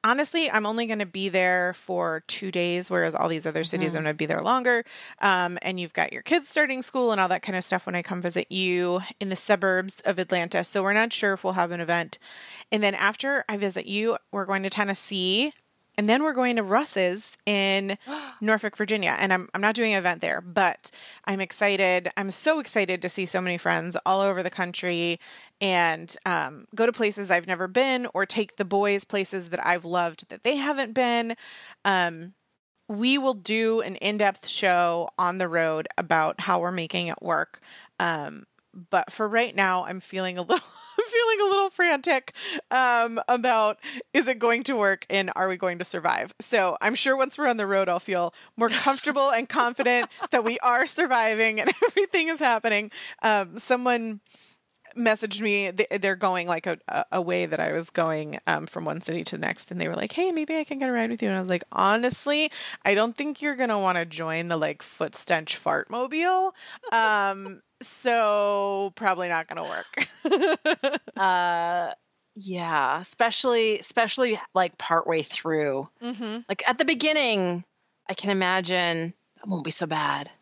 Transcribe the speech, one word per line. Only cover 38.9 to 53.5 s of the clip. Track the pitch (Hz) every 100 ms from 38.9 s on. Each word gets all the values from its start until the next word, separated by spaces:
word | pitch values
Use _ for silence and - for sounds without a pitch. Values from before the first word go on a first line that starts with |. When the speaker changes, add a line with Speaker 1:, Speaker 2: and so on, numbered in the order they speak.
Speaker 1:
but | 185 -
for | - 214
right | 226 240 -
now, | 196 185
I'm | - 185
feeling | - 190 185 180
a |
little, | 175 185 - -
<laughs> | - -
I'm | 453
feeling | 466 466 440
a | 403
little | 392 392
frantic, | - 349 285 - 269 - - - 311 -
um, | 254 254 240 233 226 -
about, | 247 254 226 214 208 - 254 -
is | 277 240
it | 240
going | 233 233
to | 269 254
work | 202 190 -
and | 196 190
are | - 190
we | 180
going | 185 175
to |
survive? | 175 180 165 - 190 -
So | - 233 185 -
I'm | 208
sure | 247 277 269
once | 262 -
we're | 294
on | 226
the | 202
road, | 196 190
I'll | 180
feel | - 185 175 - - -
more | 226
comfortable | 254 277 269 294 285 277
and | 233 240
confident | - 240 247 254 247 233 -
<laughs> | 359
that | 254
we | 226 240
are | 247 240 320
surviving | - 330 254 220 220 226 214
and | 285 -
<laughs> | 453
everything | - 392 370 320
is | 320
happening. | 285 226 233 208 208 - - -
Um, | 220 208 185